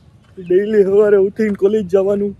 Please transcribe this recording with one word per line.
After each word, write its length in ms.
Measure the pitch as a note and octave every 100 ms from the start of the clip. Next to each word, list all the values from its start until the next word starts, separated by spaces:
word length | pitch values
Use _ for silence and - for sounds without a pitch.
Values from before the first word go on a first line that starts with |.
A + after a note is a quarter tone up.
| _ _ _ -
ડેઈલી 420 | F3 F3+ G#3 G#3+
સવારે 320 | F#3+ G3+ G#3 G3+
ઉઠીને 380 | G3 G#3 G#3+
કોલેજ 320 | G3+ G3+ A3 F3+
જવાનું. 500 | F#3+ F#3+ G3+ G3+